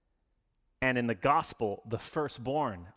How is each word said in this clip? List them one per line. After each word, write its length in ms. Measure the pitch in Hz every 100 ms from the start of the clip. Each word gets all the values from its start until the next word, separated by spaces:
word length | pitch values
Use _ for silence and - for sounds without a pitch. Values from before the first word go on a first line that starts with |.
| _ _ _ _ _ _ _ -
And 160 | 131 127
in 80 | 120
the 80 |
gospel, 680 | 101 139 160 - - 107 98 110
the 120 | 113
firstborn, 920 | - 165 143 - 120 147 135 92 87